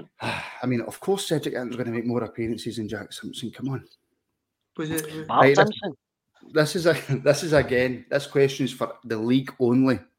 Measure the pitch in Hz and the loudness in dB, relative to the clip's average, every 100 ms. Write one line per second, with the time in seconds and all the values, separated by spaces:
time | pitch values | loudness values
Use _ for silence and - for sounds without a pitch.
0 | - - 113 113 - - 127 120 107 - | -14 -10 -8 -6 -8 -6 -2 -2 -2 -6
1 | - 196 - 151 143 120 120 120 120 117 | -2 -2 0 -2 -2 -6 -6 -6 -4 -2
2 | 117 120 110 - 113 110 117 113 107 104 | -2 -2 -2 -4 -4 -4 -6 -6 -6 -6
3 | 87 - 104 - 110 - 127 127 - _ | -10 -12 -14 -10 -10 -8 -6 -6 -8 _
4 | _ _ _ _ _ _ _ - 156 160 | _ _ _ _ _ _ _ -8 -4 -4
5 | 156 156 156 - 135 143 214 - 196 - | -6 -8 -2 4 6 6 4 0 -8 -10
6 | _ _ _ _ - 156 151 190 165 147 | _ _ _ _ -4 0 2 2 2 2
7 | - 131 143 139 175 151 127 123 127 123 | 0 0 2 2 4 2 4 2 2 -2
8 | - 139 - 143 139 139 127 - 120 - | -2 -4 0 4 4 2 -4 -2 -6 -6
9 | 120 110 113 131 135 - 120 127 131 107 | -6 -2 2 2 2 0 4 6 4 2
10 | - | -4